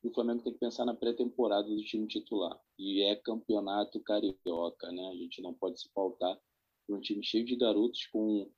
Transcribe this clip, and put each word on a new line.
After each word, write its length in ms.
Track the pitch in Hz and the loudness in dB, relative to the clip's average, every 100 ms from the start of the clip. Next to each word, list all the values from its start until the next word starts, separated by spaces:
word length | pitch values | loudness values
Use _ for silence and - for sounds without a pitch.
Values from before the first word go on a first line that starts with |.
E 40 | 120 | -2
o 60 | |
Flamengo 280 | - 120 120 | 0 0 0
tem 120 | 123 | -4
que 60 | - | -2
pensar 260 | 120 - 120 | -4 0 -2
na 80 | |
pré-temporada 720 | 117 117 117 123 - 113 101 107 | 0 -2 0 -2 2 2 4 2
do 160 | 107 | -2
time 240 | 107 110 107 | -2 -4 -2
titular. 520 | 107 - 107 85 - _ - | -4 -2 -2 -2 -4 _ -10
E 260 | 95 98 | -2 2
é 120 | 101 104 | 4 2
campeonato 840 | - 113 - 107 101 101 104 - | -2 -4 0 0 2 0 0 -4
carioca, 920 | - 104 98 95 90 85 85 - 87 | 0 2 2 -2 -4 -2 -2 -4 -10
né? 180 | 90 92 | -8 -8
A 60 | 90 | -8
gente 260 | 87 - | -10 -10
não 120 | 90 | -10
pode 260 | 87 95 90 | -4 -4 -4
se 100 | - | -8
pautar 460 | - 95 - 90 92 _ _ _ _ - | -2 -2 0 -2 -2 _ _ _ _ -4
por 100 | 101 | -4
um 40 | |
time 220 | - 104 | -2 -4
cheio 220 | - 113 117 | 0 0 2
de 100 | 123 | 4
garotos 520 | 120 104 117 - - | 4 6 4 0 -4
com 420 | 110 107 104 98 | 0 2 2 0